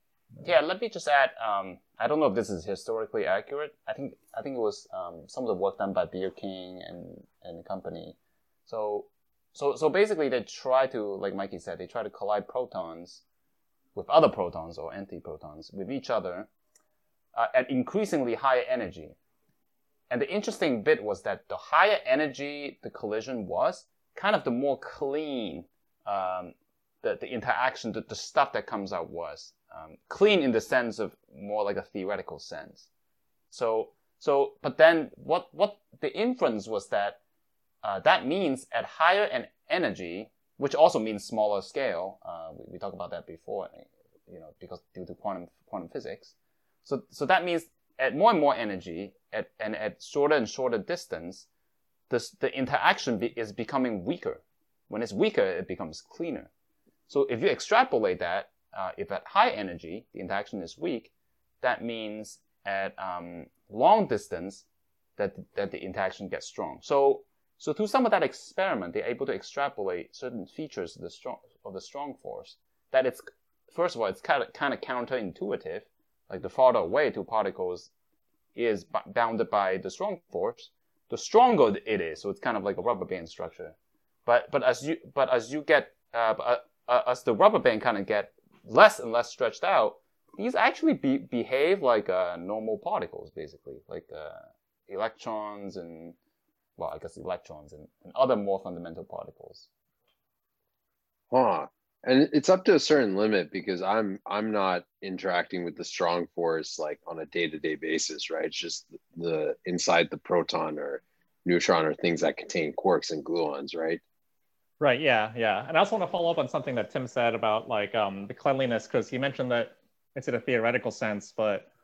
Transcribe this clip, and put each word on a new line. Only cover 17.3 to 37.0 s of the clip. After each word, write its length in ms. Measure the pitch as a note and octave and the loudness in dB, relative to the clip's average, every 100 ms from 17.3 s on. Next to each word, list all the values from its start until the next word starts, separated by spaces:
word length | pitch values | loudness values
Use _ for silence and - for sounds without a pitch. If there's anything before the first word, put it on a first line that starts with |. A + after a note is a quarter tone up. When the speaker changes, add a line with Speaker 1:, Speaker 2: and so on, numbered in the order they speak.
| B2 | -2
Speaker 1:
uh, 100 | A#2 | 2
at 160 | B2+ B2+ | 2 2
increasingly 680 | C3 B2 G3 G#3 D#3 B2 A2+ | 0 0 0 0 0 0 0
higher 280 | C3+ B2+ A#2+ | 2 2 2
energy. 420 | B2+ G2 F2 D2+ - _ _ _ _ _ _ _ _ _ | -2 -4 -8 -18 -20 _ _ _ _ _ _ _ _ _
And 120 | B2 | -4
the 80 | C3+ | -2
interesting 500 | G3+ G#3 G3+ E3 A#2+ | -2 -4 0 0 2
bit 200 | G2+ D3+ | 2 2
was 180 | G#2 F#2+ | 0 -4
that 240 | A2 F#2+ _ | -4 -6 _
the 80 | F#2+ | -12
higher 420 | - D3+ G3 G#3 B2 | 0 4 4 4 2
energy 760 | C3+ D3+ C3 C#3+ D3 C#3+ - | 2 2 -4 -8 -8 -12 -12
the 80 | - | -14
collision 560 | - G#2+ G#2+ A2+ B2 F#2 | -10 -4 -4 -4 -8 -4
was, 380 | E2+ C#3+ F3+ - _ _ - | 0 0 -2 -14 _ _ -4
kind 180 | G3 G#3+ | 0 2
of 80 | - | 2
the 60 | |
more 280 | A#2+ C#3 C3+ | 0 0 -2
clean, 840 | - - C#3 D3 D3+ C3 G2+ D2 F2 _ _ _ - | -6 -6 -4 -2 -4 -4 -6 -8 -14 _ _ _ -6
um, 480 | G2 F#2 F#2 F2+ - _ _ _ _ | -4 -2 -4 -8 -16 _ _ _ _
the, 160 | A2+ F#2+ | -4 -4
the 80 | - | -4
interaction, 640 | B2 B2+ A#2 B2+ - A#2 | -6 -2 0 0 -2 -8
the, 100 | G#2+ - | -8 -10
the 80 | G#2+ | -12
stuff 380 | - - C#3 | -2 0 2
that 120 | A2 - | 0 -6
comes 280 | A2 F#2+ | -8 -6
out 160 | F2+ E2 | -6 -6
was. 420 | E2+ D#2+ D2+ - _ _ D#2+ | -8 -10 -10 -18 _ _ -18
Um, 220 | D#2+ D#2+ _ | -18 -20 _
clean 320 | - G#3 G3 | 2 4 6
in 100 | C#3 | 4
the 80 | A2+ | 2
sense 380 | - C3 A#2+ G#2+ | 2 0 0 -4
of 160 | G2 - _ C#2 | -6 -6 _ -16
more 280 | G2+ G#2+ G2+ | -6 -2 -2
like 60 | G2 | -2
a 40 | - | -6
theoretical 460 | G#2 F#2 G2 F2+ D2+ | -8 -4 -6 -8 -14
sense. 480 | - D#2 C#2+ - _ _ _ _ _ _ _ | -14 -14 -16 -20 _ _ _ _ _ _ _
So, 400 | - A#2 A2+ - _ _ _ | -4 -2 0 -4 _ _ _
so, 340 | - C#3 C#3 - | 2 4 2 0
but 160 | C#3+ B2+ | -6 8
then 340 | D#3+ E3 D3 - | 8 8 0 -10
what, 380 | - E3+ - | -2 -2 -2
what 240 | D3+ G3+ - _ - | 0 0 0 _ -6
the 120 | D3 E3+ | -6 -2
inference 480 | A#3 B3+ D3 A2 G2+ | -2 2 0 0 -4
was 200 | G#2+ - | -6 -2
that, 300 | G2+ | -2